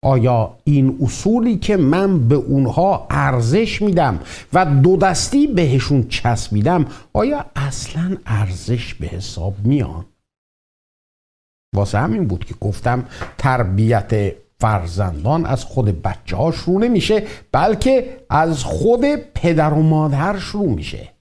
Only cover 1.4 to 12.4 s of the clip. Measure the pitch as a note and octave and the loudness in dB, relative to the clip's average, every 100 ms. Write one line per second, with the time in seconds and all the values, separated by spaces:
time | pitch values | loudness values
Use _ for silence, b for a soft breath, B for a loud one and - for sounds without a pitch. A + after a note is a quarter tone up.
1.4 | A#3 G#3+ - G3+ C#3 E3+ G3 F3+ A#2 C#3+ | 2 0 0 2 4 2 2 2 4 2
2.4 | - C#3 C3 B2+ F#3 F3+ - C#3 C#3 C3 | 2 0 2 2 2 0 -2 0 0 0
3.4 | A2+ E3+ A3+ - G#3 F3 C#3+ F2 B B | 2 2 0 -2 0 2 2 -2 B B
4.4 | B E3+ F#3 C#3 D3 F#3 F#3+ F3 - C#4 | B 0 4 4 4 4 2 0 0 0
5.4 | D4 G3+ D3 C3 - C#3+ A2+ - A#2+ A2+ | 2 2 2 2 2 0 0 -2 -2 -2
6.4 | - G#2 A2 F3 C#3 B B - A#3 D4 | -2 0 2 2 0 B B -2 0 -2
7.4 | - - C#3 - - D3+ F3+ F#3+ - G#2+ | -6 -6 -6 -6 -8 -6 -4 -4 -4 -2
8.4 | G2+ F2+ - A#2+ A2+ - D#2+ F2+ F#2+ - | -2 -4 -4 -4 -4 -10 -10 -8 -10 -6
9.4 | F2 G2 G#2 C#3+ F2+ E2 F#2+ _ _ _ | -6 -2 0 0 -2 -6 -14 _ _ _
10.4 | _ _ _ _ _ _ _ _ _ _ | _ _ _ _ _ _ _ _ _ _
11.4 | _ _ _ G2+ G2 G#2 A2+ D3+ D#3 F2 | _ _ _ -2 0 0 -2 -2 -2 -4